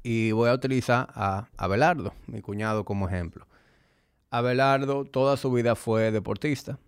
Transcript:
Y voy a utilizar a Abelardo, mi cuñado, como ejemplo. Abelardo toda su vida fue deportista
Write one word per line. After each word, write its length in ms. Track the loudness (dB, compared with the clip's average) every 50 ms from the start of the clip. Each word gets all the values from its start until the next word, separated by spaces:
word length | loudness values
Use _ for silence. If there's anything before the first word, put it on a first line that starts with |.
Y 300 | -4 -2 0 0 2 2
voy 160 | 2 4 4
a 60 | 4 2
utilizar 560 | 2 0 0 0 0 2 2 2 2 0 -4 -6
a 360 | -4 -2 -2 -2 -4 -6 -10 _
Abelardo, 560 | -6 -2 0 2 2 2 2 2 0 -4 -8 -10 -12 -16
mi 120 | -14 -14 -12
cuñado, 460 | -10 -8 -6 -4 -2 -2 -2 -2 -2
como 240 | -4 -4 -4 -2 -2
ejemplo. 380 | -2 -4 -4 -6 -10 -16 -20 _ _ _ _ _ _ _ _ _ _ _ _ _ _ _ _ _
Abelardo 720 | -4 -2 0 0 2 2 4 4 4 2 2 -2 -2 -4 -4
toda 320 | -4 0 2 2 2 2
su 160 | 2 0 0
vida 240 | 0 2 2 2 0
fue 360 | 0 0 0 2 2 2 2
deportista 680 | 0 -2 -2 -4 -6 -4 -2 -4 -4 -4 -6 -12 -12 -12 _